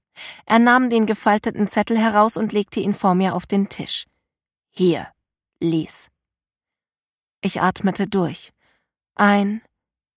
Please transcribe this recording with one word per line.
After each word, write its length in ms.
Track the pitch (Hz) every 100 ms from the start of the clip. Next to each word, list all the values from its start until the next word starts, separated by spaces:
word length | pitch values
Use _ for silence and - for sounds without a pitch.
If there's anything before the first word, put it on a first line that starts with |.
| _ - - - -
Er 140 | 226
nahm 300 | 240 247 254
den 160 | 233 214
gefalteten 640 | 220 - 208 - - 208
Zettel 300 | - - 226
heraus 400 | 226 208 214 -
und 160 | 214
legte 260 | 202 202 -
ihn 140 | 196
vor 220 | 202 196 180
mir 200 | 190 175
auf 100 | -
den 240 | 202 202
Tisch. 360 | - - - - _ _ _ _ _ _
"Hier, 420 | - 180 147 - _ _ _ _ _
lies." 500 | 170 160 156 - - _ _ _ _ _ _ _ _ _ _ _ _ _
Ich 200 | 196 -
atmete 460 | 170 - 196 185 202
durch. 440 | 196 170 - - _ _ _ _ _ _ -
Ein, 460 | 202 202 202 214 - _ _ _ _